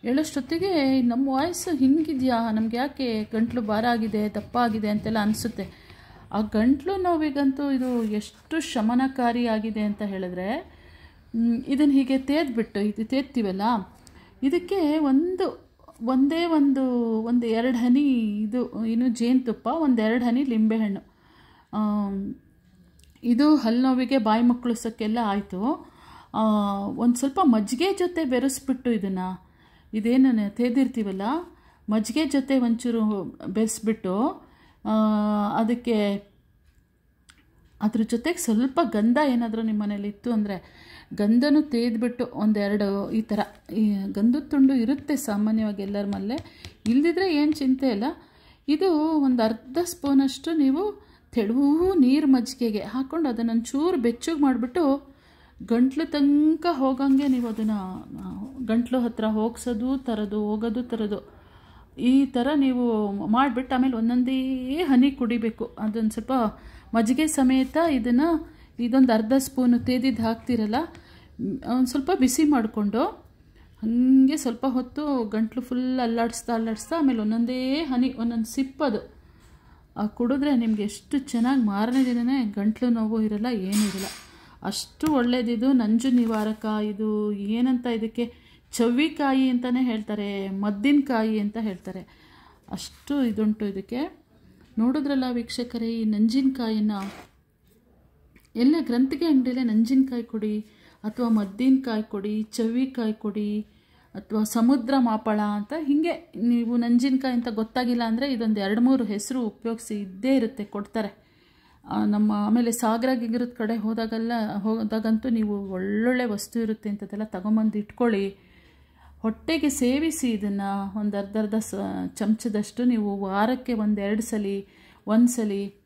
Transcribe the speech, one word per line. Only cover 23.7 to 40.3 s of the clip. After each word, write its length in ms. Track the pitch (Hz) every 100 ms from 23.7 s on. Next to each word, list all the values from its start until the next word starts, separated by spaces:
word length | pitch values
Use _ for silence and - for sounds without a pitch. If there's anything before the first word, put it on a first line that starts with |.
| 233
ನೋವಿಗೆ 360 | 262 254 254 269
ಬಾಯಿ 260 | 220 220
ಮುಕ್ಕಳಿಸೋಕ್ಕೆಲ್ಲ 760 | 240 240 247 226 226 220 220 226
ಆಯ್ತು. 680 | 220 196 202 180 226 349 - _ - - -
ಆ, 80 | - 220 214 202 196 202
ಒಂದು 280 | - 240 240
ಸ್ವಲ್ಪ 240 | 277 269
ಮಜ್ಜಿಗೆ 500 | 349 220 202 247 359
ಜೊತೆ 320 | 392 359 349 311
ಬೆರೆಸ್ಬಿಟ್ಟು 680 | 247 269 269 - 254 247
ಇದನ್ನ, 280 | 220 190 190 185 185 _ _ _ _ _
ಇದೇನು 600 | 214 220 247 262 226 202 202
ತೇದಿರ್ತೀವಲ್ಲ, 680 | 240 240 262 - 202 190 202 302 359 - _ _ -
ಮಜ್ಜಿಗೆ 360 | 214 214 262 311
ಜೊತೆ 340 | 285 269 269
ಒಂಚೂರು 640 | 240 226 247 233 214 208 175 - -
ಬೆರೆಸ್ಬಿಟ್ಟು, 1000 | 190 220 - 208 220 190 190 269 381 - _ _ _ -
ಆ, 60 | 220 214 214 208 208 208 -
ಅದಕ್ಕೆ 680 | 226 240 240 220 208 202 - _ _ _ _ _ _ _ _ _ _ - _ _ _ _
ಅದ್ರ 200 | 214 214
ಜೊತೆಗೆ 360 | 220 233 269 349
ಸ್ವಲ್ಪ 420 | - 220 262 262 302
ಗಂಧ 260 | 214 214 247 294
ಏನಾದರೂ 340 | 247 233 220
ನಿಮ್ಮ 220 | 226 214
ಮನೇಲಿ 240 | 208 208 202
ಇತ್ತು 260 | 202 247